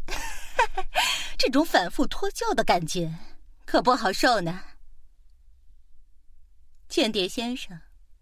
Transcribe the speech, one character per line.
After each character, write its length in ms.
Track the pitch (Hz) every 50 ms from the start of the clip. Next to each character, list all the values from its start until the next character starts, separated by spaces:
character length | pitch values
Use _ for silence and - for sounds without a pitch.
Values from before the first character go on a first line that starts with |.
| -
<laughs> 1300 | - - - - 880 - - - - - - - - - - 370 - - - - - - - - - - -
这 120 | - -
种 160 | 247 269 320
反 240 | 339 - - 185 170
复 160 | - - 285
脱 240 | - - - - 392
臼 220 | - - 453 453 381
的 100 | 226 -
感 220 | - 208 175 165
觉 320 | 156 - 190 170 160 160 165 - - - - - - - - -
可 160 | - - 302
不 140 | - 254 254
好 160 | 269 - 190
受 300 | 196 - - 277 240 208
呢。 220 | 175 165 170 185 - - - - - - - - - - - - - - - - - - - - - - - - - - - - - - - - - - - - - - - - - - - - - -
间 240 | - - 285 220
谍 160 | 214 208 180 202
先 280 | - - 208 240 247
生， 260 | 262 - - 180 165 - - - - - - - -